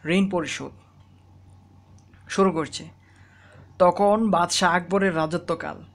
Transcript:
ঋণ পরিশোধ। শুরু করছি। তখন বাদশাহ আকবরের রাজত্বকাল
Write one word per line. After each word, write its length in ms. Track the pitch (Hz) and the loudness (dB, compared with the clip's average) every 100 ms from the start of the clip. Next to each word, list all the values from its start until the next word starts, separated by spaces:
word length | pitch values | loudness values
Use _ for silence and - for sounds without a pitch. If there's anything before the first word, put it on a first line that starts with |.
ঋণ 240 | 151 180 196 | 0 0 2
পরিশোধ। 440 | 180 147 - 135 - _ _ _ - _ - - - _ - _ - _ - - | -2 -4 -8 -12 -16 _ _ _ -20 _ -20 -20 -20 _ -20 _ -20 _ -20 -10
শুরু 240 | - 196 | 0 0
করছি। 360 | 160 143 - 160 - _ _ - _ - - - - | 0 -8 -10 -16 -20 _ _ -20 _ -20 -20 -20 2
তখন 520 | 180 175 202 208 226 | 2 4 2 4 2
বাদশাহ 420 | 175 175 - 185 | 2 0 2 2
আকবরের 440 | 175 170 196 196 160 | 2 0 0 2 0
রাজত্বকাল 680 | 156 170 - 165 151 - - | -2 -4 -4 -6 -6 -12 -18